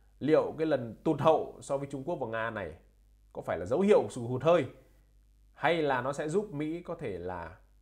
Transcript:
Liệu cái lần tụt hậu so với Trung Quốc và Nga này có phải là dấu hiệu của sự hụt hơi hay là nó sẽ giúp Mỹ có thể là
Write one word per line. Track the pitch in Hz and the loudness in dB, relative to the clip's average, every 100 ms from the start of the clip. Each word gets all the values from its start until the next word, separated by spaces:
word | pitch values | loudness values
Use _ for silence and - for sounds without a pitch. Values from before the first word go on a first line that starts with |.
| _ - | _ -6
Liệu | 131 151 92 127 | 4 4 4 -2
cái | 160 | 0
lần | 135 117 - | 0 -2 -4
tụt | 160 147 | -2 4
hậu | 160 143 - - | 4 4 0 -10
so | - 139 | -6 -4
với | 139 | -4
Trung | 139 | -8
Quốc | 131 165 | -6 -6
và | 113 | -4
Nga | 113 113 | -4 -4
này | 107 85 87 _ _ _ _ _ | -4 -8 -10 _ _ _ _ _
có | - | -10
phải | - 82 | -4 -4
là | 95 | 0
dấu | 151 | 2
hiệu | 202 175 | 6 6
của | 113 | 4
sự | 127 | -6
hụt | 117 127 | -4 0
hơi | 160 170 117 - _ _ _ _ _ _ _ | 4 4 2 -10 _ _ _ _ _ _ _
hay | - 147 170 | -2 0 2
là | 147 127 | 2 0
nó | 131 | -2
sẽ | 147 156 | -4 -2
giúp | 190 208 | -2 -2
Mỹ | 143 156 170 | -6 -6 -6
có | 170 170 | -10 -10
thể | 127 90 | -8 -8
là | 90 87 85 - _ _ | -8 -8 -10 -16 _ _